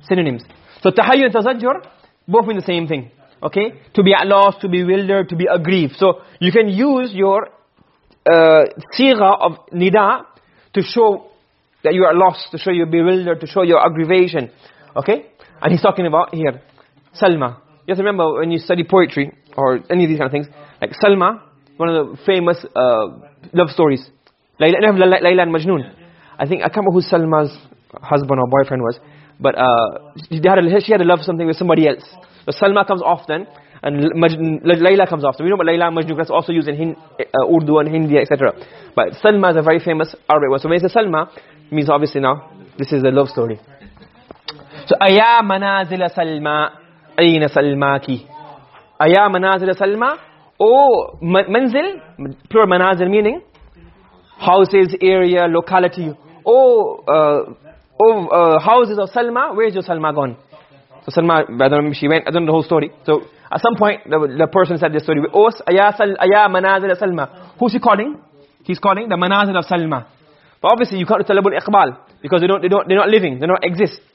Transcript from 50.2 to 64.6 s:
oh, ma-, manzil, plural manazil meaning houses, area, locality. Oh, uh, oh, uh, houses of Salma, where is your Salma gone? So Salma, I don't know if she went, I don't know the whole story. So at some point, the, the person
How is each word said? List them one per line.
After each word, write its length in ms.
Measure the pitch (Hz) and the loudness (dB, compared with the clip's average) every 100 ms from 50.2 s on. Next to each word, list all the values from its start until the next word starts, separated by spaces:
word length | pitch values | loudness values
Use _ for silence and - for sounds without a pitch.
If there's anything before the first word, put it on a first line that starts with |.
| - _ _ _ | -14 _ _ _
oh, 600 | 214 254 277 208 - - | 4 4 4 2 -2 -8
ma-, 220 | 165 185 | -2 0
manzil, 920 | 190 220 262 240 349 381 - - 139 135 _ | 0 0 0 -2 -4 -8 -18 -16 -14 -14 _
plural 160 | 220 208 | 0 2
manazil 420 | 180 185 185 180 | 2 0 0 0
meaning 340 | 202 208 311 - _ - _ - _ _ _ _ _ | 0 0 -4 -12 _ -20 _ -20 _ _ _ _ _
houses, 600 | - 185 185 196 185 180 | 2 4 4 4 2 2
area, 460 | 185 190 180 175 170 | 0 2 2 2 0
locality. 640 | 165 170 185 180 180 165 147 _ - | -2 0 0 0 -4 -10 -12 _ -10
Oh, 600 | - 240 262 233 190 - - | 2 4 6 4 0 -6 -2
uh, 480 | 156 151 147 - - - - _ _ | 2 2 0 -4 -14 -20 -20 _ _
oh, 240 | 220 220 170 | 2 2 0
uh, 320 | 170 170 156 | 2 4 2
houses 400 | 151 240 233 208 | 4 2 2 -2
of 120 | 190 | -4
Salma, 440 | 247 240 240 254 | -4 -4 -2 -4
where 140 | 202 220 | -2 -4
is 60 | |
your 100 | 190 | -4
Salma 280 | 180 170 156 | -6 -4 -4
gone? 220 | 147 135 120 _ - _ _ _ - | -4 -6 -8 _ -20 _ _ _ -20
So 180 | - 170 | -6 -2
Salma, 220 | 170 160 - 117 | 2 2 0 0
I 60 | 135 | 2
don't 160 | 147 | 2
know 60 | 151 | -2
if 60 | 143 | -4
she 120 | 143 | 0
went, 180 | 160 - | 0 0
I 40 | |
don't 120 | 165 | -4
know 40 | 165 | 0
the 40 | |
whole 100 | 160 | -2
story. 260 | 151 165 147 - | 0 -2 -2 -10
So 180 | - 151 - _ - | -4 -4 -4 _ -10
at 80 | - | -2
some 160 | 233 233 | -2 0
point, 260 | 208 208 | -2 -2
the, 320 | - 156 151 131 | -4 -2 -2 -2
the 120 | 160 | 0
person 280 | 190 | 0